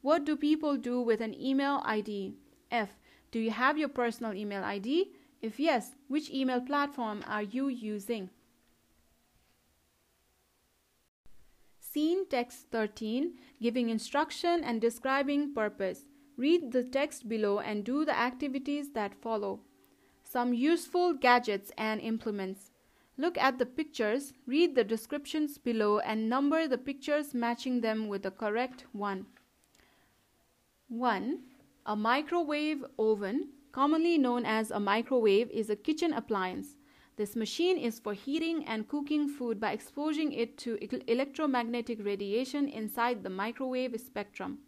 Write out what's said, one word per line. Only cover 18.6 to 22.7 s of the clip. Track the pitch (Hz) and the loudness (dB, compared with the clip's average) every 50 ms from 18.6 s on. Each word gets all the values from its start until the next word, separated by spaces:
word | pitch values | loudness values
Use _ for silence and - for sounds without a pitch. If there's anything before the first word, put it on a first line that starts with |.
| 269 285 285 294 285 285 | -2 -2 -4 -4 -4 -4
that | - 226 208 196 - | -4 -4 -4 -4 -6
follow. | - - 233 226 214 208 196 196 214 - - _ _ _ _ _ _ _ _ _ _ _ | -8 -6 -4 -2 -2 -2 -4 -6 -6 -10 -20 _ _ _ _ _ _ _ _ _ _ _
Some | - - 254 240 247 247 | -4 -2 0 2 2 2
useful | 233 254 302 339 339 - - - 359 359 359 320 | 2 4 4 4 2 0 0 2 2 4 4 2
gadgets | 262 - 254 247 247 240 220 202 196 196 - - | 4 6 6 6 6 4 2 -2 -2 -4 -8 -8
and | - 220 220 220 214 | -4 -2 -2 -2 -2
implements. | - 226 226 226 - 226 208 202 190 190 190 190 - - | -2 -4 -4 -2 -2 -4 -4 -4 -4 -6 -6 -10 -14 -20